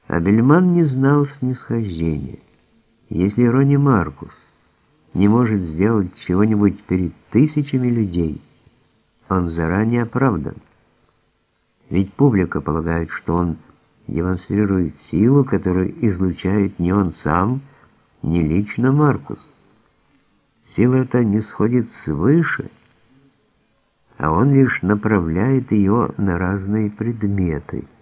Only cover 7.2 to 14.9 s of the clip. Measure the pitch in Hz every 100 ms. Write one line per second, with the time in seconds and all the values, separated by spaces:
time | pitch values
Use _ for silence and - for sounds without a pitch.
7.2 | _ 110 151 151 139 131 123 117 101 87
8.2 | 80 73 _ _ _ _ _ _ _ _
9.2 | - 95 85 82 82 92 110 120 117 127
10.2 | 135 85 69 - _ _ _ _ _ _
11.2 | _ _ _ _ _ _ - 90 98 -
12.2 | 139 104 87 - 73 80 82 85 82 -
13.2 | - 85 87 78 _ _ _ _ - 80
14.2 | 90 90 - 101 101 95 80